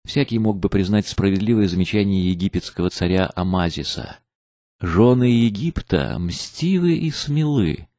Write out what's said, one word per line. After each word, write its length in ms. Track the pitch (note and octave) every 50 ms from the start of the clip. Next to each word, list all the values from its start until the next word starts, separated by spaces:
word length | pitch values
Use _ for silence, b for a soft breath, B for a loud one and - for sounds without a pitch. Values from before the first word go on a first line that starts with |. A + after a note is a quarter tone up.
| -
всякий 340 | - - C#3+ C3+ - A#2 A2+
мог 180 | A2 G#2+ G2+
бы 120 | F2+ F#2 F#2+
признать 360 | - G2 F#2 F#2 G#2+ G#2 G2
справедливое 600 | - - - G2 G2 F#2+ F#2+ G#2+ A2+ A#2 G#2+ G#2
замечание 640 | F2 F2 F#2 F2+ - - G#2 G2+ G2+ G2 F#2+ F2+ F#2
египетского 580 | F#2 E2+ F#2 F#2+ - F2+ - - - - F2 F2+
царя 420 | - - F#2 F2 F#2 F#2 F#2 - -
Амазиса: 840 | F#2 F2+ F#2 F#2 F#2 F2 E2+ - D2+ C#2 - - - - - - - _ _ _ _ _ _ _ _ _ _ _ -
"Жены 440 | F#2 E2+ E2 F#2 A2+ B2 B2+ B2+ B2
Египта 920 | B2 A#2+ A#2 A#2 A2+ G2+ G2+ D3+ E3+ - - - - F#2+ D2+ C2+ G#1+ A1+
мстивы 800 | B1+ F2 F2 - - - - - - D#3+ F3+ F#3+ F3+ F3 F3 E3
и 140 | E3+ E3 D#3
смелы. 760 | C#3 - - C#3+ C#3+ D#3 D3+ D3 D3 B2+ F#2+ D#2 C#2 - - - _